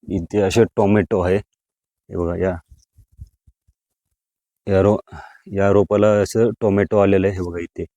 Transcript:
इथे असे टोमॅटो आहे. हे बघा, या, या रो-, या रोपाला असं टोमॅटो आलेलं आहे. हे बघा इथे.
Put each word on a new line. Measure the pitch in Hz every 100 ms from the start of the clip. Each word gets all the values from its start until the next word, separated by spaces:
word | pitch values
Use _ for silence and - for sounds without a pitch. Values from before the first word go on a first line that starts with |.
| -
इथे | 92 82 104
असे | 98 104
टोमॅटो | 110 - 104 104 92 107
आहे. | 90 98 - _ _ _ _ _ _
हे | 95
बघा, | 85 85
या, | 92 85 _ - _ _ _ _ - _ _ _ _ _ _ _ _ _ _ _ _ _ -
या | 95
रो-, | 98 104 - - - _ -
या | 98 98
रोपाला | 101 98 104 107
असं | 104 98 113 117 110
टोमॅटो | 110 98 98 107
आलेलं | 98 98 95
आहे. | 92
हे |
बघा | 90 87
इथे. | 85 - 85